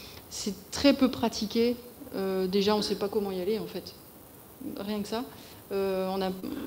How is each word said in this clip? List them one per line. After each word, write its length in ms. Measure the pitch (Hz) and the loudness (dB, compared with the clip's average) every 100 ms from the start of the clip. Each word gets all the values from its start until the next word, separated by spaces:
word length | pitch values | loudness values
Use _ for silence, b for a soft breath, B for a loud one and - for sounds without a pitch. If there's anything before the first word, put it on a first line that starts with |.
| B B - | B B -12
c'est 420 | - - 190 - | -6 -4 -4 -8
très 220 | - 285 | 4 6
peu 180 | 277 254 | 8 4
pratiqué. 640 | 262 233 - 208 233 233 233 - - - - | 4 0 0 0 2 4 2 -6 -16 -8 -4
Euh, 320 | 190 190 185 | 0 0 2
déjà, 260 | 196 196 | 4 4
on 40 | 214 | 4
ne 40 | |
sait 140 | 208 196 | 2 0
pas 120 | 202 | 0
comment 220 | 220 196 | 0 0
y 100 | 190 | 0
aller, 200 | 180 220 | 0 0
en 60 | 170 | -2
fait. 280 | 190 - - - - - - - - - - | -6 -10 -14 -18 -20 -20 -20 -20 -12 -10 -6
Rien 200 | 196 214 | -4 -4
que 60 | 202 | -2
ça. 160 | 220 262 B B B - | -4 -4 B B B -6
Euh, 380 | 196 196 190 185 | -2 0 0 0
on 80 | 190 | 0
a, 100 | 190 190 - - | 0 -2 -6 -6